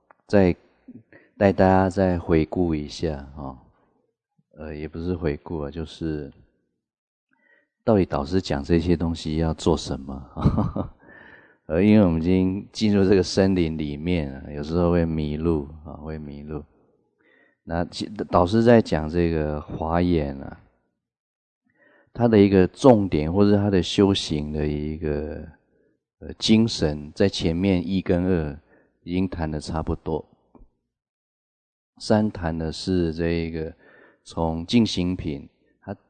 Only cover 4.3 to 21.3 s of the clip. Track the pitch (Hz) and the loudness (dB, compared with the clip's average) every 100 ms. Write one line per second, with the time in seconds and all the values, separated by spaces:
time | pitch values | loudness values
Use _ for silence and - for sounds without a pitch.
4.3 | _ _ - 78 76 78 82 87 87 82 | _ _ -18 -14 -12 -10 -8 -6 -4 -4
5.3 | 71 85 82 71 80 78 - 82 76 69 | -4 -8 -10 -8 -10 -12 -8 -8 -8 -10
6.3 | - _ _ _ _ _ _ _ _ _ | -18 _ _ _ _ _ _ _ _ _
7.3 | _ _ _ _ _ - 104 85 73 73 | _ _ _ _ _ 2 2 2 -2 -2
8.3 | 92 - 69 71 85 85 82 82 82 80 | -2 -2 -4 0 2 2 0 0 -4 -4
9.3 | 78 80 78 85 78 - - 67 67 - | -2 -2 0 0 0 -2 -10 -10 -14 -14
10.3 | - - - - - - - - - - | -2 0 0 -2 -4 -10 -12 -20 -20 -20
11.3 | - _ _ - 82 104 107 90 80 82 | -20 _ _ -4 2 4 6 4 2 2
12.3 | 92 92 98 - - 107 101 95 98 90 | 2 2 -2 -10 -4 0 4 4 4 2
13.3 | 104 95 92 80 78 73 71 85 87 71 | 2 2 2 0 -2 -6 -6 -2 -2 -4
14.3 | 67 73 73 73 85 87 87 82 78 73 | -10 -12 -10 -4 0 2 2 0 -2 -4
15.3 | 76 82 80 71 78 76 - 76 78 73 | -4 -2 -2 -4 -14 -18 -16 -14 -12 -14
16.3 | 71 73 76 78 _ _ _ _ _ _ | -16 -12 -14 -14 _ _ _ _ _ _
17.3 | _ _ _ - 85 - - - 107 - | _ _ _ -8 -6 -4 -8 -10 -8 2
18.3 | 87 87 113 113 117 - 80 78 87 85 | 4 4 4 6 6 6 -2 -2 0 0
19.3 | 80 76 76 - - 80 87 90 82 71 | 0 -2 -6 -8 -8 -2 0 2 0 -2
20.3 | 69 69 - _ _ _ _ _ _ _ | -8 -14 -18 _ _ _ _ _ _ _